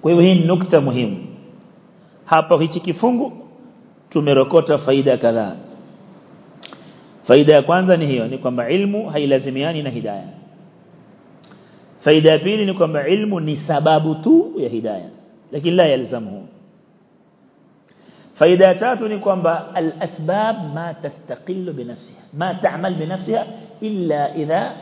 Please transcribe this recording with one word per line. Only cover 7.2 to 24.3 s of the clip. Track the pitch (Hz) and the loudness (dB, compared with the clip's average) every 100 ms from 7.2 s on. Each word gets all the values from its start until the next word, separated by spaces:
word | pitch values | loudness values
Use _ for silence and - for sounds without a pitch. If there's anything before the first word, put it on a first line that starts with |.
Faida | - 127 147 | 4 6 8
ya | 151 | 6
kwanza | 139 175 185 180 | 6 2 4 2
ni | 151 | 2
hiyo, | 131 113 | -2 -4
ni | 131 | -6
kwamba | 131 123 117 | -6 -6 -2
ilmu | 175 202 202 220 | -2 -2 -4 -6
hailazimiani | 151 147 135 131 131 147 165 | -4 0 0 0 -6 -4 -4
na | 143 | -6
hidayah. | 117 107 101 87 - - - - _ _ - _ _ _ - - - _ - _ - | -8 -8 -10 -14 -20 -20 -20 -20 _ _ -20 _ _ _ -20 -20 -20 _ -20 _ -6
Faida | - 156 156 | 2 6 6
ya | 156 | 4
pili | 170 214 202 | 2 -2 -2
ni | |
kwamba | 185 170 156 143 | 0 -2 0 -2
ilmu | 196 214 190 | -2 -2 -4
ni | 156 151 | -4 -6
sababu | - 147 156 156 156 | -2 0 2 2 2
tu | 156 - 330 - - | -4 -2 -2 -2 -6
ya | 123 | -6
hidayah, | 113 113 98 82 - _ _ _ | -4 -6 -8 -12 -20 _ _ _
lakini | 147 143 175 | -6 -2 2
la | 165 | 4
yalzamuhu. | 131 117 123 107 98 85 - _ _ _ _ _ _ _ _ _ _ _ _ _ _ _ _ - | 2 -2 -8 -8 -12 -16 -20 _ _ _ _ _ _ _ _ _ _ _ _ _ _ _ _ -20
Faida | - 160 180 190 | 2 4 6 6
ya | |
tatu | 185 226 254 220 | 4 -2 -2 -4
ni | 208 | -4
kwamba | 202 190 170 165 151 | -2 0 0 -2 -6
al-asbab | 196 165 151 175 - 156 190 220 220 160 | -4 -4 -4 -10 -8 -4 -2 -2 -4 -8
ma | 147 170 | -10 -10
tastaqillu | 156 147 139 - 127 - 190 180 | -10 -14 -14 -16 -16 -10 -10 -8
bi | 147 | -10
nafsiha, | 120 117 - - - | -12 -14 -20 -20 -18
ma | 143 185 | -8 -6
ta'mal | 185 190 147 190 | -2 -4 -2 -6
bi | 170 160 | -6 -6
nafsiha | 190 190 226 - - - - | -8 -4 -4 -4 -12 -20 -12
illa | 220 208 170 147 143 | -8 -6 -4 -2 -2